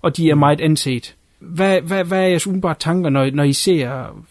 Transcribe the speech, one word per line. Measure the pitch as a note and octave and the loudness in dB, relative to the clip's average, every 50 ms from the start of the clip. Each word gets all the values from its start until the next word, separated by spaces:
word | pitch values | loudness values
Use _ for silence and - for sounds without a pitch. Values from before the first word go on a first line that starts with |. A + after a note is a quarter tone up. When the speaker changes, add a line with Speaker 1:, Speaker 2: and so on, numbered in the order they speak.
Speaker 1:
og | - F3 C#3+ | -4 -4 -2
de | - E3 D#3+ | 2 2 4
er | D3+ | 4
Speaker 2:
Mm. | D3 | 6
Speaker 1:
meget | C#3+ C#3+ D3 D#3+ | 4 4 4 2
anset. | D#3+ D#3 D#3 D3 - C#3 B2+ A#2 - - - _ _ _ _ _ | 2 0 0 0 0 -2 -4 -4 -6 -10 -20 _ _ _ _ _
Hvad, | - - E3+ D#3+ F#3+ G3 F#3+ F3+ | -18 -10 -4 -2 0 2 2 0
hvad, | D#3+ E3 G3 G3 F3+ | -2 -2 -4 -4 -2
hvad | F3 G3 F#3+ | -2 -2 0
er | F#3 | 2
jeres | F#3 F3+ E3 - | 2 0 0 0
umiddelbare | G3 F#3 F#3+ F#3 F3 D#3 - | -2 -4 -2 -2 -4 -4 -4
tanker, | - D#3+ E3+ F#3 F3 D3+ | -2 -2 -2 0 0 0
når, | C3+ C#3 C3 C#3 | 2 2 0 0
når | C3+ D3 C#3+ | 0 2 2
I | C#3+ C#3 | 2 2
ser, | - - G3 F3+ D#3 B2+ B2 C3+ C3 B2 - - - - _ | 0 2 2 2 2 0 -4 -6 -10 -10 -12 -16 -18 -20 _